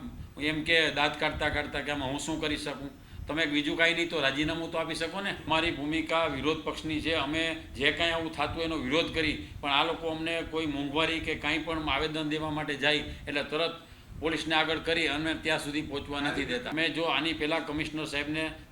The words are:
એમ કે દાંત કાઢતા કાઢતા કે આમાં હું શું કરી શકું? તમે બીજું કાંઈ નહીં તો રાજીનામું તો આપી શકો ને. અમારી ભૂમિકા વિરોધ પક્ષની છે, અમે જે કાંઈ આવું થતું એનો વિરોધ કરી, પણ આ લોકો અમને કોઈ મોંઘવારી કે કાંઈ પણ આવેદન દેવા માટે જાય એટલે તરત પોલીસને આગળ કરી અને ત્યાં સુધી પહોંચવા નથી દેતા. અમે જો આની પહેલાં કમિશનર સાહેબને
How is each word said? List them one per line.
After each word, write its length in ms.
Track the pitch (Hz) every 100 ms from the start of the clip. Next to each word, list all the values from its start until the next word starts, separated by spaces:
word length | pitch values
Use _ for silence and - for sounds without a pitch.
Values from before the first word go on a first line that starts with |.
| 123 117 - -
એમ 220 | 147 156
કે 280 | 156 165 156
દાંત 280 | 135 147 147
કાઢતા 300 | 151 147 151
કાઢતા 300 | 143 143 143
કે 120 | 139
આમાં 180 | 147 131
હું 100 | 139
શું 220 | - 156
કરી 160 | 156 151
શકું? 320 | 147 135 143 - - - -
તમે 180 | 151 160
બીજું 320 | 147 147 165
કાંઈ 160 | 165
નહીં 160 | 165 170
તો 120 | 170
રાજીનામું 500 | 135 135 156 165 165
તો 60 | 165
આપી 180 | 160 160
શકો 260 | 165 190
ને. 80 | 196
અમારી 420 | - - 156 165
ભૂમિકા 540 | 139 147 160 156 165 165
વિરોધ 320 | 139 139 156
પક્ષની 440 | 156 147 156 151
છે, 120 | 147
અમે 420 | 160 143 160 165 160 - 110
જે 160 | 143
કાંઈ 200 | 151 170
આવું 200 | 165 160
થતું 320 | 156 151 165
એનો 120 | 165 156
વિરોધ 380 | 127 151 165
કરી, 340 | 160 156 123 - -
પણ 100 | 147
આ 120 | 139
લોકો 240 | 160 165 165
અમને 360 | 160 160 165 147
કોઈ 140 | 156 160
મોંઘવારી 540 | 139 143 143 160 160
કે 160 | 160 151
કાંઈ 220 | 147 160
પણ 320 | 156 160 151
આવેદન 400 | 135 156 156 156
દેવા 200 | 151 156
માટે 260 | 151 147 143
જાય 200 | 139 151 147 - -
એટલે 160 | 143
તરત 320 | 135 151 165 165 - - - -
પોલીસને 360 | 147 156 156 160
આગળ 220 | 156 160
કરી 300 | 151 165 156
અને 260 | 143 160
ત્યાં 260 | - 160 156
સુધી 220 | 151 147
પહોંચવા 380 | 156 139 139 143
નથી 260 | 143 139 135
દેતા. 240 | 123 123
અમે 200 | 147 165
જો 140 | 156
આની 300 | 165 135 156
પહેલાં 320 | 156 151 165 156
કમિશનર 400 | 147 151 156 147
સાહેબને 460 | 143 147 156 160 147 -